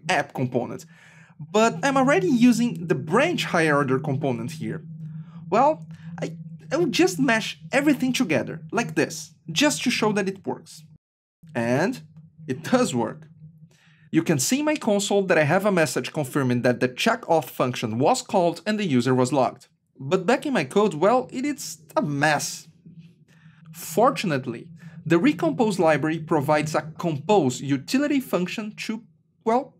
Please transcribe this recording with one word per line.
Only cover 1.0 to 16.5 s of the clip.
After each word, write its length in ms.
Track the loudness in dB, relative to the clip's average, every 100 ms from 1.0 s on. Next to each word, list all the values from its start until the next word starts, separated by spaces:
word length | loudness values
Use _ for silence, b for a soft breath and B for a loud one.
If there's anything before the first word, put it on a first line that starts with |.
| b b b b
but 380 | -4 2 2 2
I'm 120 | 0 2
already 320 | 4 4 4
using 600 | 6 6 6 2 -2 -2
the 80 | -2
branch 500 | 0 2 2 0 -2
higher 300 | 2 4 4
order 240 | 2 0
component 540 | -2 -2 -2 -4 -6
here. 300 | -8 -8 -8 -12 -16 B B B B B
Well, 380 | 0 2 0 -8 B B B
I, 140 | -10 -10 -16 -16 -6
I 60 | -2
will 100 | 0
just 320 | 2 2 2
mash 400 | 2 2 -2 -10 -4
everything 420 | 0 2 2 2
together, 500 | 0 0 0 -2 -8 -6
like 240 | -4 -2 0
this, 400 | 0 -2 -16 _ -8
just 320 | 0 2 2
to 80 | -2
show 200 | 0 0
that 140 | 0 -2
it 160 | -6 -8
works. 380 | -10 -12 -20 -20 -20 _ _ _ _ -12
And 480 | -4 0 0 0 -4 -12 -20 -20 -14 -10
it 160 | -8
does 320 | 0 0 0 -2
work. 320 | -4 -6 -18 -20 -20 -20 -20 b b b b
You 120 | -2
can 160 | 2 2
see 200 | 2 0
in 60 | 0
my 100 | 0
console 460 | 0 0 2 0
that 140 | 2 4
I 60 |
have 240 | 4 2 2
a 40 |
message 420 | 2 2 0 -4
confirming 500 | -4 -2 0 2